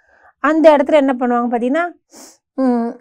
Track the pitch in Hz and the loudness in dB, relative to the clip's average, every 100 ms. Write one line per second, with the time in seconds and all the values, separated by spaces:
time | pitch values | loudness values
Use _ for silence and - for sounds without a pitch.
0 | _ _ _ - 269 320 311 285 285 311 | _ _ _ -6 -2 4 4 4 2 2
1 | 269 254 247 240 240 240 247 311 349 - | 0 -2 -2 -2 -2 -4 -2 -4 -6 -10
2 | _ - - _ _ - 262 240 233 - | _ -20 -20 _ _ -4 -2 -2 -4 -10